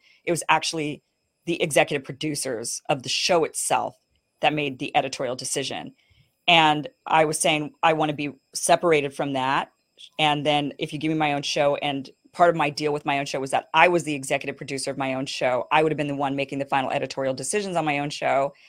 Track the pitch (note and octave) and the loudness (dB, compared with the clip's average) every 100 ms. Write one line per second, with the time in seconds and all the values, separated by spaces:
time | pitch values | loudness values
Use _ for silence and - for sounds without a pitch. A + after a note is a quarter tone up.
0 | _ _ - D#3+ - D#3 - E3 D3 - | _ _ -4 -2 2 0 0 -4 -6 -8
1 | _ _ _ _ E3 F3 E3+ D#3+ D3+ C#3+ | _ _ _ _ -6 -2 2 2 2 0
2 | C3+ C3+ D3+ C#3+ - A2 A#2+ - - D3 | -6 -8 -6 -6 -6 -6 -8 -6 -4 -4
3 | D3 - - E3+ D3 - - B2+ A2 - | -4 -2 2 2 2 -2 0 0 -2 -8
4 | _ _ _ _ D3+ D3+ C#3+ C3 C#3+ C#3+ | _ _ _ _ 0 0 -2 -6 -2 -2
5 | C3+ - B2 - B2+ D3 C3 F2+ - - | -2 -4 -6 -6 -6 -6 -6 -8 -12 -16
6 | _ _ _ _ - E3 D#3 D3+ - - | _ _ _ _ 4 6 6 4 -2 -10
7 | - D#3+ D#3 D#3 F3 D3+ D3+ - E3 D#3 | 0 2 2 2 0 0 -2 0 2 2
8 | D#3 C#3+ D3 - _ - - E3+ F3 D3+ | 0 -2 -6 -10 _ -2 2 4 4 4
9 | C#3 D#3+ C#3+ C3+ C3 D3+ - _ _ _ | 2 -4 -4 -2 0 -2 -4 _ _ _
10 | - - D3+ D3 D3 D3 C#3+ - D#3 D3+ | -12 -2 0 2 2 0 0 -6 -8 -4
11 | D#3 D#3 D3+ C#3+ - D#3+ C#3+ C#3+ D3 C3+ | -2 0 0 -2 -2 0 2 0 -2 -4
12 | C3 - _ - F3 E3 D3 C#3+ D3+ D3 | -8 -18 _ 4 4 4 0 0 -2 -2
13 | D3 C#3 C#3+ C#3+ C3+ C#3 - D#3+ F3+ F3 | -2 -2 -2 -4 -2 -2 2 6 6 6
14 | D3 C#3+ C3+ C#3 C#3 C3+ C#3 C#3 C#3 C3+ | 0 -4 -2 -4 -4 -10 -8 -6 -4 -4
15 | C3+ C3 C3 - C3 B2 - D#3 D#3+ D3 | -4 -4 -6 -2 0 0 2 4 4 0
16 | D3 C#3 C#3 C#3 C3+ C#3 C3+ C#3 C3 C#3+ | -4 -2 -2 -2 -4 -6 -2 -2 -2 -4
17 | C3+ - C3+ C3 C3 G#3 G3 E3+ D#3 C#3+ | -4 -4 -4 -4 -4 -4 -2 -2 -2 -2
18 | D3 - C3 C3 C#3 - | -4 -4 0 0 0 -4